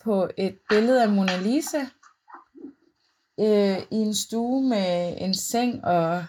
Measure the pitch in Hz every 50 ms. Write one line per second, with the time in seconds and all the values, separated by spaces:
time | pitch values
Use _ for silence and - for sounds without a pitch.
0 | - 220 208 190 180 - - - 190 190 190 - _ - 214 214 220 240 262 254
1 | 233 208 208 196 190 185 180 185 185 214 254 302 320 - - 294 269 - - _
2 | _ - _ _ _ - - - - _ _ 285 - - - _ _ _ _ _
3 | _ _ _ _ _ _ _ - 208 214 214 208 202 196 190 185 - - - 220
4 | 220 214 214 202 - - 214 226 233 240 254 269 269 262 240 202 190 180 175 175
5 | 175 175 - - - 190 190 - - - - 233 247 247 - - - - 175 170
6 | 165 165 170 180 170